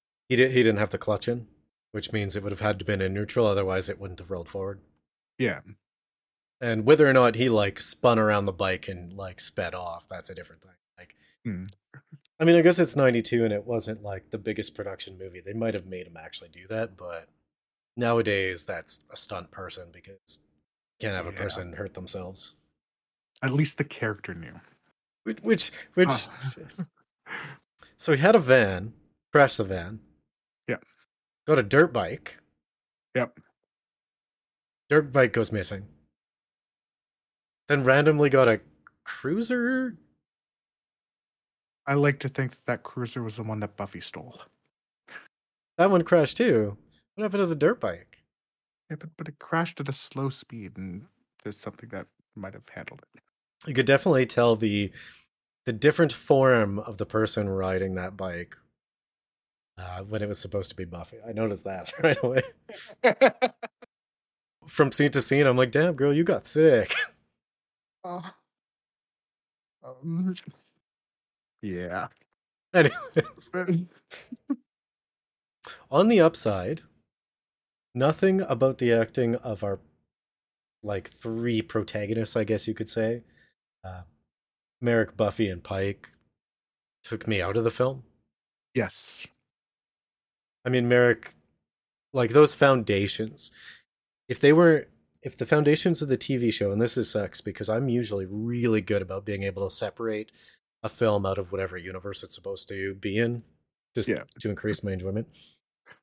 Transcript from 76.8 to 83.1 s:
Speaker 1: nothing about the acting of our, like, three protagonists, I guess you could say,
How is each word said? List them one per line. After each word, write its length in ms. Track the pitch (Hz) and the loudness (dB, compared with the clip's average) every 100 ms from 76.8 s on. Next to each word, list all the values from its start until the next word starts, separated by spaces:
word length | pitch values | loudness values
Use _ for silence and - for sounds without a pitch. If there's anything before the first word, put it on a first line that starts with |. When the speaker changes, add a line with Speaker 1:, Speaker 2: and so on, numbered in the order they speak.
| - _ _ _ _ _ _ _ _ _ _ | -10 _ _ _ _ _ _ _ _ _ _
Speaker 1:
nothing 460 | 123 139 151 190 190 | 0 0 4 2 2
about 360 | 175 123 135 127 | 0 2 2 2
the 140 | 123 | 2
acting 420 | 113 113 - 117 120 | 4 2 0 0 -2
of 260 | 123 104 | -4 -6
our, 160 | 101 98 _ _ _ _ _ _ _ _ _ _ | -6 -6 _ _ _ _ _ _ _ _ _ _
like, 280 | 107 98 - | -8 -8 -8
three 520 | - 117 113 120 113 | -12 -8 -4 -2 -2
protagonists, 720 | 110 113 104 104 104 113 110 120 | -2 -4 -4 -6 -4 -4 -2 -2
I 80 | |
guess 240 | 104 107 - | 0 0 -2
you 60 | |
could 140 | 110 110 | -6 -6
say, 340 | - 110 | -2 -2